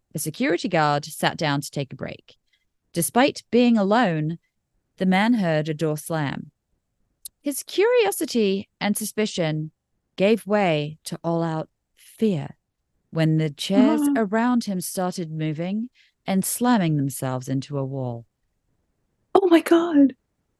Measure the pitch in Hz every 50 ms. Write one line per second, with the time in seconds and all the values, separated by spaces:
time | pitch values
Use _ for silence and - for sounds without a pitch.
0 | _ _ - 165 - 160 151 - 247 285 339 339 - 220 175 160 151 147 147 143
1 | 143 156 - - - 156 - - 165 147 143 143 147 - - 151 139 - 139 127
2 | - - - - _ _ _ _ _ _ _ _ _ _ _ _ _ _ - 175
3 | 165 - - 240 269 - - - - - - 240 247 240 233 220 196 190 208 240
4 | 247 185 165 156 151 156 170 165 _ _ _ _ _ _ _ _ _ _ _ -
5 | 190 185 185 190 208 233 247 220 190 170 160 151 151 160 156 151 165 156 151 151
6 | - - 165 160 147 165 - - - 151 _ _ _ _ _ _ _ _ _ _
7 | _ _ _ _ - - _ _ - 285 269 - - - - - 392 466 494 494
8 | 440 392 403 - 330 254 - 240 214 196 190 196 214 _ _ - - 208 208 -
9 | 214 202 - 208 214 208 - 190 170 156 151 156 156 156 _ _ _ _ _ _
10 | _ _ - - 185 202 226 196 - 185 208 208 202 180 160 147 147 151 156 _
11 | - - 170 - - 170 165 165 165 165 160 156 151 - _ _ _ _ _ _
12 | - - - - 226 220 185 143 143 - - _ _ _ _ _ _ _ _ _
13 | _ _ - 160 160 160 156 156 156 156 143 - - - 190 202 254 285 320 311
14 | 294 285 285 262 220 185 208 226 233 247 247 240 - 208 190 180 170 - - 196
15 | 185 180 180 - 170 156 156 156 156 156 151 151 170 180 196 214 226 254 _ _
16 | _ _ _ _ - - 190 190 185 - - - 247 247 247 214 180 160 151 147
17 | 135 139 - - 139 131 127 127 127 139 135 139 131 - 147 139 135 131 135 135
18 | 127 123 120 117 117 _ _ _ _ _ _ _ _ _ _ _ _ _ _ _
19 | _ _ _ _ _ _ - 392 403 359 339 320 - - 339 339 339 349 320 285
20 | 277 254 254 _ _ _ _ _ _ _ _